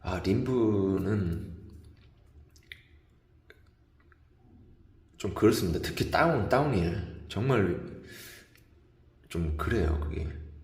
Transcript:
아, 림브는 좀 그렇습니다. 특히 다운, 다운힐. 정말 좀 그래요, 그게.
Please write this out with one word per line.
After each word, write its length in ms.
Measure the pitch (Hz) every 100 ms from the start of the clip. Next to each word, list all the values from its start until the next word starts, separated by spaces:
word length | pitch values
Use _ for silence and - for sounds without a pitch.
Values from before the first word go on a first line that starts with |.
아, 180 | 98 92
림브는 1300 | 87 113 127 127 110 101 95 95 90 107 87 82 - - - - - - - - - - - - _ - _ - _ _ _ _ _ - - _ _ _ _ - _ _ - - - - - - _ -
좀 160 | 101
그렇습니다. 460 | - 110 110 90 80
특히 280 | - - -
다운, 400 | - 165 143 101
다운힐. 720 | 127 151 104 85 87 - - -
정말 500 | 98 131 120 92 85 - - - - - - - - - - _ _ - _ -
좀 260 | 87 82 76
그래요, 420 | - 113 78 76
그게. 260 | 76 - 76 - - -